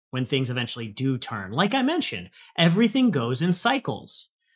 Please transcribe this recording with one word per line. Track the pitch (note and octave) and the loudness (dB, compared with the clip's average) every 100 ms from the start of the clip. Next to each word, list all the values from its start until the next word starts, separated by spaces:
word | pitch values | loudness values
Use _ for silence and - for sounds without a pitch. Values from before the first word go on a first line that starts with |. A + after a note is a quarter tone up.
| _ | _
when | B2+ B2 | -4 0
things | C3+ B2+ | 0 0
eventually | B2+ A#2+ B2 A2+ | -2 -4 -6 -8
do | G2+ C3+ B2+ | -4 -2 -2
turn. | - A2 F#2+ | -4 -8 -4
Like | A#2+ G3+ C4+ | 0 0 2
I | |
mentioned, | C4 E4+ - G2 F2 - - - | 0 0 -2 -6 -12 -18 -10 2
everything | E3+ F3+ A#3 C4 B3+ | 4 6 4 4 2
goes | C#3+ A#2 B2+ | 2 0 0
in | F3 | 0
cycles, | F3+ A#3 C4+ - G2+ - - - _ _ | 2 0 0 -2 -6 -8 -12 -14 _ _